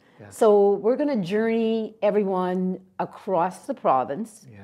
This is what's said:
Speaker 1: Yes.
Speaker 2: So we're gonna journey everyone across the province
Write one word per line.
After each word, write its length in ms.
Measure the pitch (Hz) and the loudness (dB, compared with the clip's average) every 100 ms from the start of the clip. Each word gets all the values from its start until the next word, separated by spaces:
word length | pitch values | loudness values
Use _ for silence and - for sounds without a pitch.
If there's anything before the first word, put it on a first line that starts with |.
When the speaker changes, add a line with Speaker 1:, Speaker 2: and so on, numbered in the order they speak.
| _ _ | _ _
Speaker 1:
Yes. 160 | 104 - | -14 2
Speaker 2:
So 360 | 226 208 202 | 4 6 4
we're 220 | 202 202 262 | 2 0 0
gonna 260 | 294 254 | 0 -2
journey 720 | 170 208 226 226 226 226 214 - | -2 -2 0 0 0 -2 -6 -2
everyone 800 | 208 202 196 185 180 185 185 185 - - | 0 0 0 -2 -2 -2 -2 -6 -10 -10
across 680 | 180 - - 185 185 185 - | -10 -10 -4 0 -2 -4 -12
the 80 | |
province 720 | 262 196 131 127 143 226 - - 120 | -4 0 0 0 -6 -10 -14 -20 -14